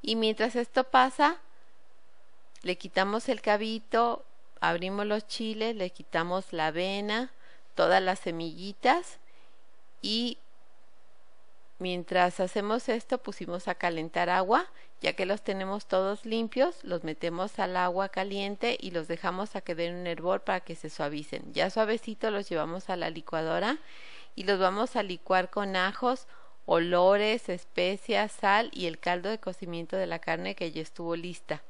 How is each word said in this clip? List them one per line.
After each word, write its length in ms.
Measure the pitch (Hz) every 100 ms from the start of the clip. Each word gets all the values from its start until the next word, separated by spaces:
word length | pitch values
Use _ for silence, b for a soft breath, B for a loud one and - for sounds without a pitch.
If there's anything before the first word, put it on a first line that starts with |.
y 120 | - 226
mientras 400 | 220 214 226 240
esto 280 | 233 -
pasa, 540 | 262 262 262 - 294 359 - - - - - - - - - - - -
le 160 | 180 180
quitamos 520 | 185 - 196 214 254
el 120 | 226
cabito, 840 | - 208 220 220 - 226 240 233 - - - -
abrimos 460 | 160 175 180 202 208
los 180 | 214 220
chiles, 500 | - 220 214 220 220
le 140 | 185
quitamos 640 | - - 170 170 180 190
la 140 | 170 160
avena, 640 | 160 185 196 208 214 262 - b b -
todas 300 | - 165 190
las 160 | 185 190
semillitas, 1000 | - 165 165 165 190 202 247 330 359 - b b b b b - - -
y 380 | - 113 233 - - - - - - - - - - - - - - -
mientras 600 | 185 180 170 180 180 180
hacemos 480 | 185 220 208 226 -
esto 300 | 233 - 254
pusimos 500 | - - 180 175 190
a 60 |
calentar 560 | 180 175 165 160 165 175
agua. 380 | 185 185 254 370 B B -
Ya 120 | -
que 120 | - 185
los 160 | 208
tenemos 460 | - 190 190 202 -
todos 360 | 185 190 214
limpios, 600 | 226 226 226 247 294 349
los 200 | - 175
metemos 540 | 151 156 170 170 202 -
al 180 | 190 180
agua 340 | 180 180 196
caliente 680 | 190 196 196 196 202 233 -
y 120 | 185
los 160 | 170 156
dejamos 480 | 165 185 185 214 196
a 60 |
que 120 | -
den 220 | 165 170 180
un 100 | 180
hervor 360 | 170 170 190
para 180 | - 185
que 160 | - 165
se 160 | 160
suavicen. 600 | - 147 147 151 - -
Ya 200 | - 185
suavecito 580 | 220 214 226 - 214 220
los 180 | 202 202
llevamos 440 | 165 156 175 -
a 40 | 180
la 140 | 165
licuadora 720 | 165 - 165 160 170 202 302 B B B B B -
y 80 |
los 160 | 185 196
vamos 360 | 185 196 240 240
a 60 |
licuar 480 | 202 185 - 185 175
con 260 | - 202 190
ajos, 520 | 185 - 247 254 - B B B -
olores, 840 | 170 170 175 185 202 214 226 -
especias, 840 | 180 - - 180 196 - 202 208
sal 380 | - 202 208 233
y 120 | - 175
el 140 | 165
caldo 300 | 175 180 185
de 100 | 220
cocimiento 580 | - 180 175 170 165 190
de 80 | 180
la 140 | 165
carne 340 | - 165 185
que 180 | 196 170
ya 120 | 151
estuvo 320 | 160 - 170 170
lista. 480 | 175 165 - 151 -